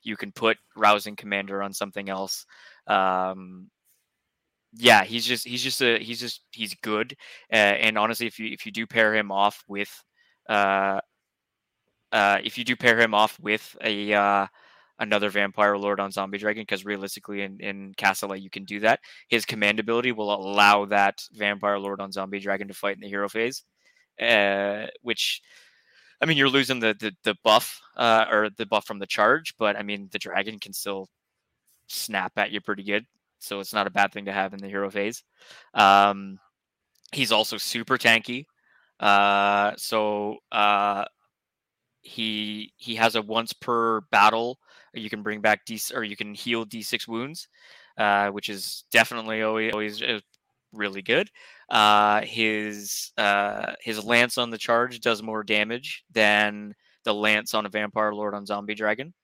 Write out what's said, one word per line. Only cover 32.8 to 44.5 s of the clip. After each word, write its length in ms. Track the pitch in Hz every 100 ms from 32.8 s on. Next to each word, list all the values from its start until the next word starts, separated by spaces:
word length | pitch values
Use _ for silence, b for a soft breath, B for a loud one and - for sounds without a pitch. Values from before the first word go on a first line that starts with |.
good, 220 | 98 104 120 _ _ _
so 220 | - 101
it's 100 | 98
not 160 | 107 101
a 40 |
bad 200 | 98 101
thing 140 | 104 101
to 80 |
have 200 | 98 95
in 60 | 98
the 80 | 98
hero 240 | 98 98
phase. 320 | 101 101 120 _ B B B B
Um, 640 | - 101 101 101 98 95 - _ _ _ _ _ _ _
he's 180 | - 120
also 240 | 110 110 104
super 420 | - 120 113 131
tanky. 460 | 120 113 110 123 151 _ _ _ _ _
Uh, 720 | 104 101 101 101 101 101 104 -
so, 600 | - 110 107 104 104 - _
uh, 540 | 117 104 101 101 101 - _ _ _ _ _ _ _ _ _
he, 720 | - - 110 107 107 107 107 _
he 200 | - 113
has 200 | 113 113
a 60 |
once 320 | 104 110 117
per 480 | - - 117 113 110 98
battle, 480 | 107 104 113 120